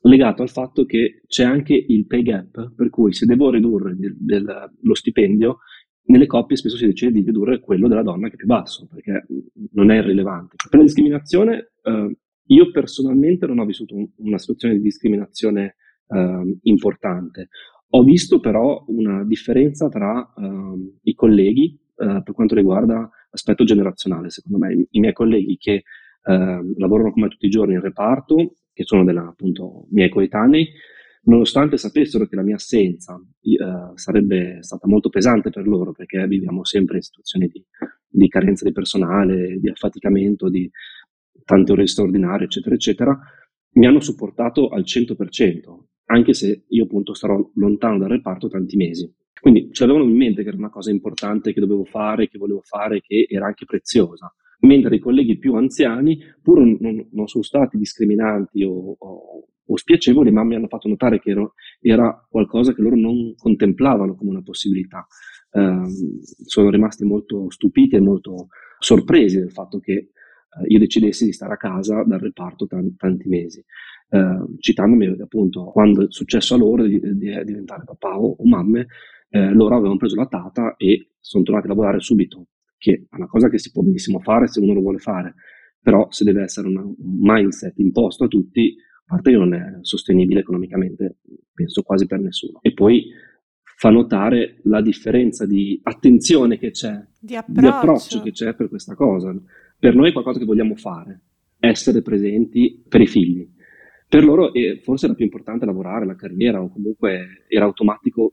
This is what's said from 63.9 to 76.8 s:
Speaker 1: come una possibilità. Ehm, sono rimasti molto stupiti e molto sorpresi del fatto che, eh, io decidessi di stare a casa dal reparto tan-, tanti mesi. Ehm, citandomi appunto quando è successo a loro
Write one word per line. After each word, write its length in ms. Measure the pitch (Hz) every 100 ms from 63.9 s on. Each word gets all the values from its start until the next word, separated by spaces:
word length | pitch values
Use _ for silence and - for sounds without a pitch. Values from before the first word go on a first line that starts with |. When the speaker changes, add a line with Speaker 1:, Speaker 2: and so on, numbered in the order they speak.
| 113 95 92
Speaker 1:
come 140 | 101
una 120 | 95
possibilità. 640 | 92 - 101 95 92 92 - _ - - _
Ehm, 680 | 208 135 185 185 190 - - - - -
sono 240 | - 101
rimasti 340 | 101 107 -
molto 460 | 104 104 - 104 92
stupiti 480 | - 98 - 135 104
e 20 |
molto 480 | 98 95 - 90 - - - _
sorpresi 580 | - - - 165 104 95
del 140 | 90
fatto 280 | - 92 101
che, 120 | -
eh, 180 | 95 - _ _ _ _ - 90
io 120 | 110
decidessi 460 | 107 117 107 92 110
di 80 |
stare 220 | - 98 107
a 20 |
casa 460 | 101 95 98 107
dal 160 | 113 95
reparto 460 | 90 90 90 - 101
tan-, 300 | 92 92 92
tanti 320 | 95 90 95
mesi. 340 | 90 85 - _ - - - _
Ehm, 440 | 101 92 92 - -
citandomi 600 | - - 101 117 95 95
appunto 460 | - 113 95 90 90
quando 380 | - 104 98
è 20 | 95
successo 480 | - - 117 - 123
a 20 |
loro 280 | 107 120